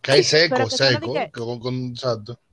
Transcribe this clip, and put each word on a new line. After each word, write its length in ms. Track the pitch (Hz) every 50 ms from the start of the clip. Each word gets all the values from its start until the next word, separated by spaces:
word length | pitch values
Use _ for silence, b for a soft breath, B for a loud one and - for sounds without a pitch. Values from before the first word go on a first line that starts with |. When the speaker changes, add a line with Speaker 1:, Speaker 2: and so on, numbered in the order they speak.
Speaker 1:
Que 100 | - -
hay 120 | 135 139 -
Speaker 2:
Sí, 60 | - 151 156 170 170
pero 160 | 175 - -
Speaker 1:
seco, 40 | -
Speaker 2:
que 80 | -
suena 140 | - 135 135
de 40 | 123 -
Speaker 1:
seco, 140 | 113 113 135
Speaker 2:
que 180 | 156 - -
Speaker 1:
que 80 | _ -
con, 200 | 117 117 123 120
con, 160 | 110 127 127 127 127 127
exacto. 480 | 120 120 - 127 117 113 107 117 120 _ _ _